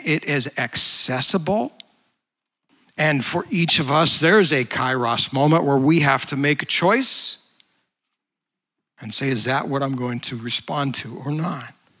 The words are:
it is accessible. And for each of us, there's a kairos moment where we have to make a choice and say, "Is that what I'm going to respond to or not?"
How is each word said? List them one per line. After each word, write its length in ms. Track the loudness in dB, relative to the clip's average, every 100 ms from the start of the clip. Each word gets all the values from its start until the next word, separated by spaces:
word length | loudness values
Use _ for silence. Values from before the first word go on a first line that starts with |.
it 200 | -2 -2
is 260 | -2 -4 -4 -6
accessible. 1120 | -6 -2 -2 0 0 0 0 0 0 -2 -2 -8 -20 _ _ _ _ _ _ _ _ _ _ -2
And 260 | 0 0
for 220 | 0 -4 -2
each 300 | 0 2 2
of 140 | 2
us, 260 | 2 4 4
there's 340 | 4 6 4
a 120 | 2
kairos 680 | -2 -2 -2 0 0 0 -2
moment 300 | 2 4 4
where 160 | 4 4
we 220 | 4 4
have 260 | 4 0 -2
to 100 | -2
make 280 | 0 0
a 20 | -2
choice 720 | 0 2 2 2 0 -2 -6 _ _ _ _ _ _ _ _ _ _ _ _ _ _ _ _
and 140 | -10
say, 160 | -4 -2
"Is 140 | -2
that 240 | -2 -2 -2
what 160 | -2
I'm 100 | -2
going 240 | -2 -4 -6
to 160 | -8 -8
respond 600 | -6 -6 -4 -4 -2 -4
to 200 | -10 -10
or 140 | -6
not?" 440 | -4 -4 -6 -12 -20 _ _